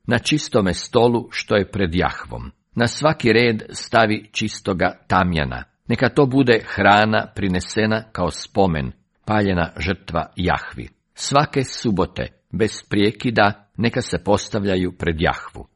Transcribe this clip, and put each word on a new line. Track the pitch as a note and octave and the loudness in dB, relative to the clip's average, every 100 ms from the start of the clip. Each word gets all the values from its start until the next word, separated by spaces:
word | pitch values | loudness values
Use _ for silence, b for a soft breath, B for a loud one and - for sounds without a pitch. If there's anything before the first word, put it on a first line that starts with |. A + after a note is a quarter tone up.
| - | -2
na | A#2+ | -2
čistome | - D3+ - A#2 F#2+ | 0 -2 0 0 2
stolu | E2+ - A#2+ A#2+ A#2 - | -2 0 4 4 2 -4
što | - - G#2+ | -8 -2 0
je | F#2 | 0
pred | G2+ F#2 | -2 -2
Jahvom. | F2 D2 - - A#1 B1 - _ | 0 -2 -2 -12 -12 -14 -18 _
Na | - A#2 | -2 -2
svaki | - D3+ D#3 A#2+ | 0 -2 2 4
red | A2 A#2+ A2 - | 4 4 0 -6
stavi | - - A#2 A2 A2 - | -14 -2 2 2 0 -6
čistoga | - G#2+ - - F2+ F#2 - - | -6 -6 -6 -4 -2 -2 -4 -2
tamjana. | F#2 F#2 E2 C#2 B1 - _ - | 0 2 0 -2 -6 -12 _ -6
Neka | A#2 - | 0 0
to | - C#3 | 2 2
bude | C3 B2 A2 | 4 4 2
hrana | - - G2+ G#2 A2 G#2+ G#2 | 0 0 4 6 4 0 -2
prinesena | - G2 F#2 - A2+ A2 A2 A2 | -4 -2 -2 -2 -2 0 0 -4
kao | - F2 | -4 -4
spomen, | - - - G2 D#2 C2 - _ _ | -4 -6 0 2 2 -4 -10 _ _
paljena | - G#2+ G2+ F2 D#2+ - | -2 0 2 0 -2 -4
žrtva | E2+ F#2 - D#2+ - - | -6 -6 -4 -6 -6 -4
Jahvi. | F2 D2 - C2 A1+ _ _ | -2 -2 -4 -14 -16 _ _
Svake | - - C#3 D3 C#3 | -12 0 2 2 0
subote, | B2+ - A#2+ F#2 E2+ - B1 _ _ | -4 -4 -2 0 -2 -4 -10 _ _
bez | F#2 G#2+ - - | -2 -2 -4 -4
prijekida, | G#2 G2+ - B2 A2+ G2+ - _ - | 0 0 0 -2 2 2 0 _ -4
neka | A#2 C3 | -2 -2
se | - - | -4 -4
postavljaju | - G#2 - A2 G2+ F#2 F2+ - | 0 0 0 -4 -2 0 -2 -4
pred | E2 D#2 | -4 0
Jahvu. | E2 - - D#2+ - | 0 -2 -6 -16 -20